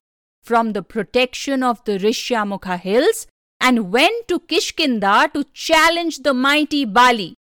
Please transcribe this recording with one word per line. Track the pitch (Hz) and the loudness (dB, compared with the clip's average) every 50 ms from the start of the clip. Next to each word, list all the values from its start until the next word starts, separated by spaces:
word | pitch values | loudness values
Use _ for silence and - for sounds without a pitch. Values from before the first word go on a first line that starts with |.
| - _ _ _ _ _ _ _ _ | -12 _ _ _ _ _ _ _ _
from | - 240 233 233 220 208 | -2 0 0 0 0 -4
the | 202 - | -6 -8
protection | - - 226 185 - - 247 254 254 - - - 277 269 262 254 | -6 -6 -6 -6 -2 0 0 0 0 -4 -8 -6 -4 -2 0 0
of | 247 226 - _ | -2 -2 -2 _
the | 214 202 | -4 -4
Rishyamukha | 185 196 214 - - - - 240 220 208 202 196 180 - 185 180 | 0 0 0 -2 -2 -4 -4 -2 -2 -2 -4 -6 -8 -6 -8 -8
hills | 175 - 185 208 247 320 453 440 - - - _ _ _ _ _ _ | -6 -4 0 0 2 2 2 0 -2 -8 -16 _ _ _ _ _ _
and | - 254 247 220 196 175 202 | 0 2 2 0 0 0 2
went | 254 311 381 453 480 - | 2 2 2 0 -4 -4
to | - 359 - | -4 -4 -6
Kishkinda | - - 311 - - - - - 320 262 240 208 196 196 208 247 302 311 | -4 -2 -2 -2 -2 -2 -4 -2 0 0 0 0 2 2 4 4 2 2
to | - 285 285 - _ | 0 -4 -6 -6 _
challenge | - - - 320 311 311 330 339 339 339 320 302 | -10 -2 2 4 4 4 4 2 0 -2 -4 -6
the | 277 262 294 262 | -2 -2 -2 0
mighty | 247 262 277 294 302 302 - 302 285 277 | 2 2 2 2 2 0 0 -2 -2 -2
Bali. | 214 185 240 247 254 240 214 180 - - _ _ | 0 4 4 4 4 4 0 -4 -8 -12 _ _